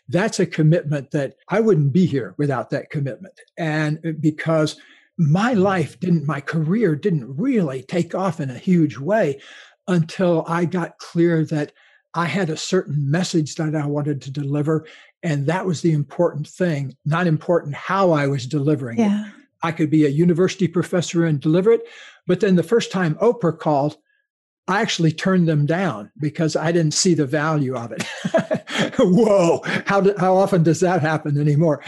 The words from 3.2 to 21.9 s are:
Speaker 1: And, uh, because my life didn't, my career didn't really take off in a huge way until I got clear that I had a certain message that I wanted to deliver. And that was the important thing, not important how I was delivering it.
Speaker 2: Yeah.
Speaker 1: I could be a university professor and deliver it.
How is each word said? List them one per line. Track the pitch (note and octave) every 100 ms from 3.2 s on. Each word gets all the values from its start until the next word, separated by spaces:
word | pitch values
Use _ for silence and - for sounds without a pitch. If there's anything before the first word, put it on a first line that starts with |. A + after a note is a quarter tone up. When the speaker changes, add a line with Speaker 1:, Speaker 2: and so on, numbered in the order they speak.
| F#3 - _ -
Speaker 1:
And, | E3 D#3 D3+ D#3 E3+
uh, | D#3+
because | D3+ D3+ - D#3+ D3+ - - _ _ -
my | D3+ E3+ A#3
life | A#3 F#3+ F#3+ D3+ -
didn't, | F3+ E3+ C#3+
my | C#3
career | - E3 D3+ G#3 G#3
didn't | D3 G#3 D#3+ A#2 C3+
really | B3+ A#3+ D#3+ C3
take | - F3+ E3
off | - F#3+ D#3+
in | C3+
a | B2
huge | - F3+ D3+ C3
way | C#3 A3 E3 - - - - _ -
until | F3+ D#3+ - F3+ E3 D#3+
I | E3+ E3+
got | F3+ E3 -
clear | - E3+ E3+ E3 D#3
that | D#3 D3 _ _ _ _
I | E3 E3+
had | D#3+ F3
a | D#3
certain | - F#3 F3+ D3 C#3
message | D#3+ F3+ F3 D3
that | - D#3
I | D3+ D3
wanted | D3 D3 C#3+
to | C#3
deliver. | C#3 C#3 D3 D3 D#3+ D#3 - - _
And | E3+ D3 C#3
that | F3+
was | F#3+ D#3+
the | F3
important | D3+ C#3+ - E3+ D3 D3+
thing, | - F3+ C#3+ C3+ - D3+
not | E3 F3+
important | D#3 - E3+ D3 C#3
how | - F#3+ F#3+
I | D#3 C#3
was | C#3 A#2+
delivering | D3+ C#3 D3+ B2+ A#2
it. |
Speaker 2:
Yeah. | G#3+ G#3 G#3 - _ _
Speaker 1:
I | E3
could | E3 D#3
be | D#3
a | D3+
university | C#3+ F3 E3 F#3+ - F3+
professor | F3 D#3 F3+ - F3
and | E3+ D3+
deliver | D#3 E3 G3
it. | A3+ -